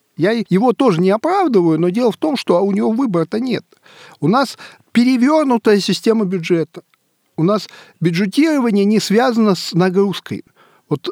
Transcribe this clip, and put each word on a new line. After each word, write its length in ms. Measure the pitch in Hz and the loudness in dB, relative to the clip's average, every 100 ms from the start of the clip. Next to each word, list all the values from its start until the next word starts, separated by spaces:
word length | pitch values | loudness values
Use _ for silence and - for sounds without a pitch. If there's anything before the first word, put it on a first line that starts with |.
| _ - | _ -4
Я 140 | 175 233 202 | -2 -2 0
его 240 | 180 247 | 2 2
тоже 280 | 202 269 165 | 2 2 2
не 100 | 185 | 2
оправдываю, 680 | 208 311 392 349 220 170 160 | 0 0 0 0 2 2 2
но 100 | 175 | 0
дело 200 | 190 247 | 0 -2
в 40 | - | -2
том, 200 | 311 277 | -4 -4
что 280 | - 175 | 0 0
у 80 | 202 | 0
него 200 | 202 233 | 0 -2
выбора-то 480 | 220 277 170 165 214 | -2 -2 -2 -4 -4
нет. 240 | 254 208 - _ _ - - - | -4 -6 -8 _ _ -20 -20 -4
У 80 | 147 | 0
нас 280 | 240 262 - - - _ | 0 -2 -6 -20 -20 _
перевёрнутая 880 | - 240 262 254 311 285 240 - 208 | 0 2 2 2 2 2 0 2 2
система 440 | - 180 233 220 | 0 -2 0 0
бюджета. 580 | 190 185 165 170 156 - - _ _ _ _ - | -2 -4 -2 -2 -2 -10 -20 _ _ _ _ -2
У 60 | |
нас 260 | 165 214 - - - _ | 0 0 -4 -16 -20 _
бюджетирование 840 | 165 170 202 277 320 294 240 202 | -2 0 -2 0 2 2 0 2
не 160 | 196 214 | 2 0
связано 540 | - 202 262 226 214 180 | 0 2 2 2 0 0
с 160 | - | -2
нагрузкой. 720 | 170 185 185 202 175 - 110 - _ _ _ _ | 0 0 2 0 -4 -10 -12 -12 _ _ _ _
Вот 200 | 147 - | -6 -6